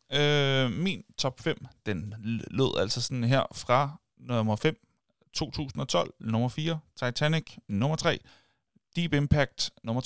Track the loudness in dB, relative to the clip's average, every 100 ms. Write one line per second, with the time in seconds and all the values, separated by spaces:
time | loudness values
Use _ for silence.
0 | -4 2 4 4 4 4 2 0 -2 -4
1 | -8 -4 -4 -2 -4 -4 -8 -10 -4 -4
2 | -4 -6 -4 -4 -4 0 2 2 0 -2
3 | -4 0 2 2 0 -4 2 2 2 -4
4 | _ -16 -4 0 2 2 0 -2 _ _
5 | _ _ _ -6 -4 -4 -6 -6 0 0
6 | 0 -4 -2 0 0 -2 -4 -4 -6 -6
7 | -4 0 0 0 -4 -14 -6 -2 0 0
8 | 0 -2 -6 -20 _ _ _ _ _ -4
9 | 0 2 4 4 2 -2 -8 -6 -4 -2